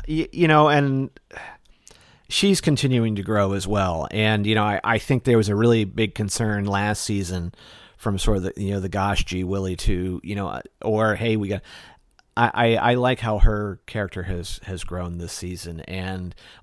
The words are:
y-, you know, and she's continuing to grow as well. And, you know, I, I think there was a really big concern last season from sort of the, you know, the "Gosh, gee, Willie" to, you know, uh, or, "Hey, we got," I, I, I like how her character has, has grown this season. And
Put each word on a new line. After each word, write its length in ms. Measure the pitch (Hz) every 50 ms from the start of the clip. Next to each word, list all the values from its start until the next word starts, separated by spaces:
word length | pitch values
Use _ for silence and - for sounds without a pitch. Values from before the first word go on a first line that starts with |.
| -
y-, 200 | - 156 160 - -
you 160 | - 170 170
know, 220 | 156 156 151 151 147
and 400 | 151 143 143 139 135 135 135 - - - - _ - - - - - - _ _ _ _ _ - - _ _ _ _ _ _ -
she's 320 | - - 196 202 190 -
continuing 540 | - 160 143 - 143 131 127 120 113 110 107
to 80 | 101 92
grow 300 | 104 107 104 101 98 98
as 140 | 95 92
well. 400 | 98 107 101 95 90 82 80 71 -
And, 340 | - 107 107 110 110 104 101
you 100 | 107 110
know, 80 | 107 104
I, 160 | 104 104 - -
I 140 | 113 117 110
think 240 | - - 135 120 -
there 140 | 135 120
was 120 | 113 101 101
a 60 | 101
really 280 | 104 117 120 117 113 104
big 300 | 92 - 110 110 98 -
concern 500 | - 107 95 - - 113 107 104 101 98
last 380 | 101 98 98 104 104 104 - -
season 500 | - 104 98 92 85 92 90 85 87 - - - - - - - - _
from 200 | _ - 113 98
sort 200 | 95 - 113 104
of 60 | 95 90
the, 100 | 95 -
you 140 | - 104 95
know, 80 | 101 98
the 100 | 92 92
"Gosh, 360 | 101 101 95 101 98 - -
gee, 180 | - 92 92 92
Willie" 320 | 90 98 98 95 92 90
to, 420 | - - - 95 90 92 92 90 - -
you 120 | 87 101
know, 120 | 101 98
uh, 140 | - - - - - _ _
or, 340 | - 110 107 107 110 110 104
"Hey, 200 | 95 110 117 110
we 100 | 107 101 92
got," 120 | 104 92 - - - - - - - _ _ _ _ _ _ _ _
I, 140 | 117 120 113 -
I, 380 | 117 120 113 117 - 92 120
I 20 | 123
like 240 | 123 123 127 127 -
how 200 | 120 113 107 98
her 400 | - 117 107 104 104 101 92 - _
character 380 | - - 110 101 92 - 92 85
has, 360 | 95 92 87 82 - - - -
has 200 | 95 95 85 -
grown 340 | - 87 90 87 87 87
this 160 | 87 85 80 -
season. 480 | - 90 90 90 85 - 85 82 80
And 520 | - - 92 95 92 95 95 92 90 87 - - - - - -